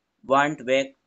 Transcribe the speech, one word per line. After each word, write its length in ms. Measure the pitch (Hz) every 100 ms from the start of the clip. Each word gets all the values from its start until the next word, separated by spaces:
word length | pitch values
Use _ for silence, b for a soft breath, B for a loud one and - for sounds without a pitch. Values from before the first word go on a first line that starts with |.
| _ _ 107
went 240 | 135 147 143
back 300 | 120 131 135 _